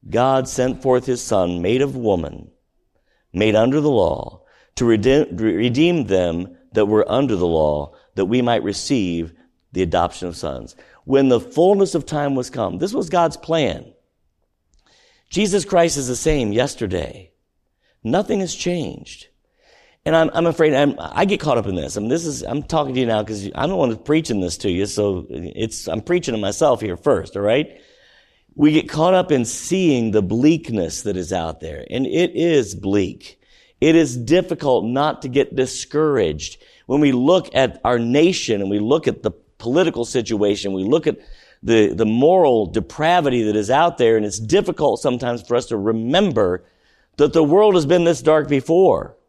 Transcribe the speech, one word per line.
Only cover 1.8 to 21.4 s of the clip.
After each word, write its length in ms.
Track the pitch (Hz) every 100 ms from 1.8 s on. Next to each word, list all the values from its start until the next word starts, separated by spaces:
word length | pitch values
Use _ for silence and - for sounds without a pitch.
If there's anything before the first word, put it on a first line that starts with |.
of 120 | 139 135
woman, 540 | 113 95 78 - - _ _ _ _ _ _ _ _
made 240 | 87 107 107
under 240 | 117 143
the 120 | 147
law, 500 | 127 87 78 - - _ _ _ -
to 100 | 120
redeem, 420 | 113 107 139 151 90
redeem 680 | 110 90 120 120 165 175 107
them 520 | 95 87 85 95 - _
that 160 | - 101
were 180 | 107 -
under 280 | 117 139 101
the 100 | 87
law, 460 | 80 78 73 71 - _ -
that 100 | 95
we 160 | 123
might 220 | 123 117
receive 680 | 92 98 - 139 92 85 82 - _ _ _
the 100 | 87
adoption 440 | 90 87 87 - 90
of 80 | 82
sons." 400 | 82 65 57 - - _ -
When 240 | 135 135
the 100 | 120
fullness 540 | - - 180 202 196
of 140 | 170 139
time 260 | 151 143
was 160 | 135 123
come, 300 | - 101 92
this 160 | 180 247
was 140 | 170
God's 260 | 175 165 -
plan. 560 | - 165 131 76 120 _ _ _ _ _ _ _ _ _ _ _ _ _ _
Jesus 360 | - 208 196 196
Christ 320 | 180 170 151
is 100 | 127
the 80 | 123
same 360 | 160 151 110
yesterday. 800 | 104 139 - 107 90 73 - 92 _ _ _ _ _ _ _ 214
Nothing 360 | 190 202 208
has 120 | 185
changed. 760 | - - 180 117 - - - - _ _ _ _ _ _ _ -
And 80 |
I'm, 160 | 160 160
I'm 120 | - 170
afraid 280 | 156 160
I'm, 220 | 135 143 -
I 240 | 80 -
get 160 | 190 196